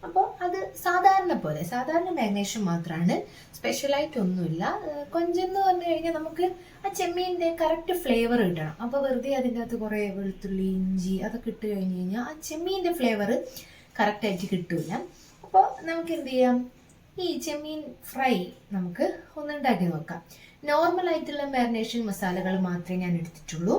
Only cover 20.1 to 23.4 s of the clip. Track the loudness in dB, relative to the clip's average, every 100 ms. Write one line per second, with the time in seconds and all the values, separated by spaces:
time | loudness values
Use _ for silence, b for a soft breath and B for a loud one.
20.1 | -12 -14 B B B 2 4 4 4 2
21.1 | 0 -2 -6 -2 2 2 2 -2 -2 -2
22.1 | -2 -2 0 0 0 0 -2 -2 -2 0
23.1 | -2 -2 -10